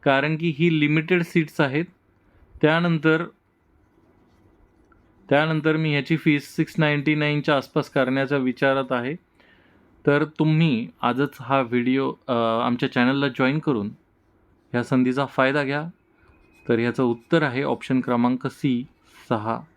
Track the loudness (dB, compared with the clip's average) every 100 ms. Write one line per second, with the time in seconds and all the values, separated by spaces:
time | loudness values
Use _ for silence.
0 | 2 2 0 -2 -4 2 2 2 2 0
1 | 2 0 0 -2 -2 0 0 0 -4 _
2 | _ _ _ _ _ 0 2 2 2 2
3 | 2 2 -2 _ _ _ _ _ _ _
4 | _ _ _ _ _ _ _ _ _ _
5 | _ _ 0 0 2 0 0 0 0 -2
6 | -2 -2 0 -2 -4 -6 -4 0 0 0
7 | 0 0 0 -2 0 0 0 -4 -2 -2
8 | 0 0 -2 -2 -2 0 0 0 -2 -4
9 | -4 -10 _ _ _ _ _ _ _ _
10 | 0 2 0 0 2 4 2 2 -4 -4
11 | -2 0 -2 -4 -2 0 2 0 2 0
12 | -2 -8 -4 0 0 0 -2 -2 -2 0
13 | 0 0 -2 0 0 0 -2 -2 -4 -10
14 | _ _ _ _ _ _ _ -6 0 2
15 | 2 0 -2 0 2 2 -2 -4 -8 -14
16 | _ _ _ _ _ _ -2 0 0 0
17 | 0 -2 _ 0 0 -2 -4 -4 -2 -2
18 | 0 0 0 0 -6 -4 -2 -2 -6 _
19 | _ -20 -4 -4 -2 -8 -10